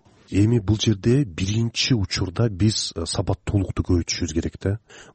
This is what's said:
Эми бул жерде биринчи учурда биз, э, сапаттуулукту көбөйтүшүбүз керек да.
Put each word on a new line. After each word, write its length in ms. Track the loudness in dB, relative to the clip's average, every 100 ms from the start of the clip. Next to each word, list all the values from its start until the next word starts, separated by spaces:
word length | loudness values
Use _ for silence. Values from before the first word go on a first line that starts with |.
| _ _ -4
Эми 280 | 2 4 4
бул 180 | 2 2
жерде 420 | 2 2 2 2
биринчи 720 | 0 -2 -2 0 -2 -2 0
учурда 560 | 0 0 -4 -4 0 0
биз, 420 | 2 2 2 -4 -8
э, 100 | -6
сапаттуулукту 800 | -4 -2 -4 0 0 0 -2
көбөйтүшүбүз 500 | 2 2 0 -4 -4
керек 240 | -4 -4 -4
да. 200 | -4 -4 _ -20 -20